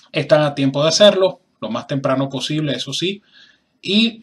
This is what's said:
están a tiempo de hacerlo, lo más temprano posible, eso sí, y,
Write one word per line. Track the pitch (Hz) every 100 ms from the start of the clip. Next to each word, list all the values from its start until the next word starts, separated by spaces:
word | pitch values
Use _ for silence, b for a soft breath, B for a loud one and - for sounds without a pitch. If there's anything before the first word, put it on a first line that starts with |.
| _
están | 180 139 156
a | 147 139
tiempo | 139 143
de | 156
hacerlo, | - 208 190 185 - _ -
lo | 107
más | 117 -
temprano | 139 135 131 135
posible, | 131 - 151 151
eso | 123 -
sí, | 131 175 202 b b b b b _
y, | - 208 226 220